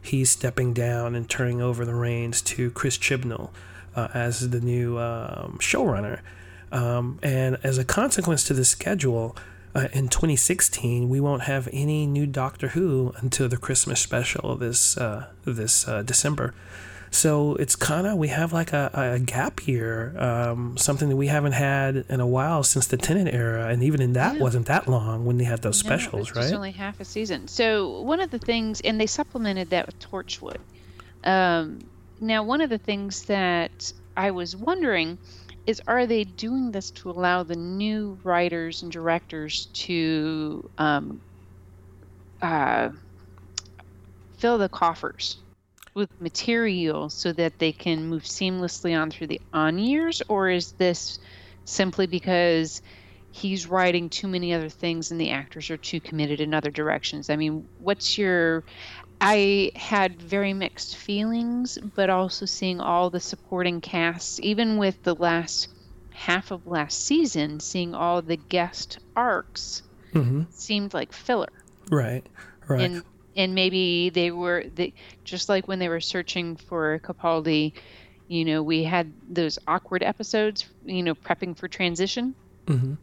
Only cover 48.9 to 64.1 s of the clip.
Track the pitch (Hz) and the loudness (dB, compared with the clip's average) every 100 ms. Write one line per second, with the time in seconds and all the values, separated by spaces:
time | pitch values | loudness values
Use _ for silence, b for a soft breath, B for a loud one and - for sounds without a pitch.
48.9 | 160 156 - 160 - - - 156 170 226 | 0 0 -6 -8 -8 -4 0 2 2 2
49.9 | 285 330 330 - 208 190 180 165 - 180 | 2 0 -2 0 2 2 2 -2 2 2
50.9 | 170 - - B B B B - - 190 | 2 -4 -12 B B B B -10 0 0
51.9 | 180 185 175 - 180 175 165 160 - B | 2 0 0 2 4 4 4 0 -6 B
52.9 | B B B B - 196 190 170 185 180 | B B B B -6 -4 -4 0 2 4
53.9 | 175 170 - 196 180 175 170 156 - 170 | 2 -2 -6 -4 -2 0 -2 -2 -4 -4
54.9 | 165 156 170 160 135 143 160 143 160 - | -2 -4 -2 -2 -2 -6 -12 -8 -8 -6
55.9 | 165 - 156 147 147 151 156 147 147 151 | -8 -6 -2 -2 0 0 0 0 -2 -2
56.9 | 151 - 151 143 151 156 156 - - 185 | -2 -4 -8 -4 0 0 -2 -8 -8 -2
57.9 | 202 - - 196 180 165 165 - B B | -2 0 0 2 4 4 2 -4 B B
58.9 | B B - 196 214 202 202 190 - - | B B 2 4 6 6 4 2 -2 0
59.9 | 208 185 170 170 196 196 196 185 - - | 2 2 -2 -4 -2 0 -2 -4 -6 -12
60.9 | - - 202 220 233 233 240 247 - 208 | -10 -4 -2 0 -2 -2 -2 -4 -6 -8
61.9 | - 190 185 185 - 190 - 190 175 - | 0 2 2 0 -2 -6 -4 -2 -2 0
62.9 | 175 180 175 - - - 180 180 170 - | 2 2 0 -6 -12 -6 -2 0 -2 -4
63.9 | 180 165 | 0 0